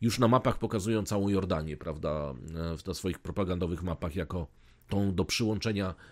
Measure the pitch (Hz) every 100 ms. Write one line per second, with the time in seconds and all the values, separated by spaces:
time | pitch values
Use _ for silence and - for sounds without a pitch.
0 | 117 107 117 123 127 107 107 107 98 110
1 | 98 104 101 98 92 85 78 73 - 78
2 | 80 76 71 64 - 82 82 80 - 87
3 | 95 87 - - 92 90 85 85 87 82
4 | 85 80 80 90 78 - - - - 101
5 | 98 90 85 - 110 107 117 101 92 85
6 | -